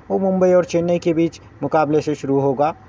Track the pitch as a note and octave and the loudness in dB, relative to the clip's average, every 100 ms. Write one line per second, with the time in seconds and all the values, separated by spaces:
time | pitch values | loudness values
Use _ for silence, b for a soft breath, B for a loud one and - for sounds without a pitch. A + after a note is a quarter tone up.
0 | B G3 F#3+ F#3 F3+ F3+ F3 E3+ E3+ F3 | B -2 0 2 4 4 2 -2 0 0
1 | F3 D#3+ E3 - B - C#3+ D#3+ D3 D3+ | 0 0 -2 -4 B -10 -2 0 0 0
2 | C#3+ D3 C#3 C#3 C#3 B2+ D3 - | -2 -6 -2 0 0 0 -2 -2